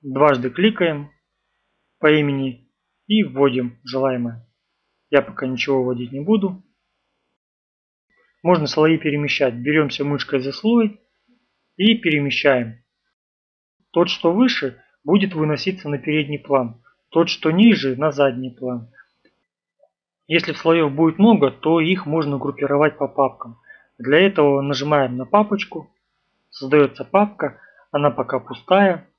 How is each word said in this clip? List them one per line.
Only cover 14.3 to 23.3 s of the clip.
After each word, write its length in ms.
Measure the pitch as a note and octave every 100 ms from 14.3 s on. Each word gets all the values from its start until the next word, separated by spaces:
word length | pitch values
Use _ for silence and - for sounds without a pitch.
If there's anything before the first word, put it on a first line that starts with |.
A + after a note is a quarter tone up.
выше, 480 | F#3 B3+ - C3+ - _ _
будет 300 | D3 G3 G3
выноситься 540 | E3 D3+ D3 F#3 F#3 D3
на 80 | C#3+
передний 420 | - D3+ C#3+ D3
план. 420 | - C#3 A#2+ A#2 _ _ _
Тот, 200 | E3 F3
что 220 | - D#3
ниже, 440 | E3+ A3+ G3+ C3+ B2+
на 160 | D3+
задний 380 | C#3 C#3 A#2+ C3
план. 400 | A#2+ B2+ B2 A#2 _ _ _ _ _ _ _ _ _ _ _ _ _ -
Если 240 | E3 E3
слоев 400 | D3 E3 E3 D3+
будет 260 | C#3 D#3+ D#3
много, 320 | A3 G3 C#3
то 280 | - D#3+ E3
их 260 | D#3+ F#3 D3
можно 320 | D#3+ C#3+ C#3
группировать 600 | C3+ C#3 C#3 C#3+ D3+ -
по 100 | C#3
папкам. 520 | - A2